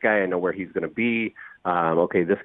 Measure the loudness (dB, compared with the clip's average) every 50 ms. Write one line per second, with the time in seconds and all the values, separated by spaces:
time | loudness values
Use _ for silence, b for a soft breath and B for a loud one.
0 | 0 2 2 2 2 0 0 0 0 -2 -2 -4 -6 -6 -4 -4 -4 -4 -4 -2
1 | -2 0 0 0 -2 -4 B B B B B B -4 -2 0 2 2 2 4 2
2 | 2 2 2 2 2 2 0 0 2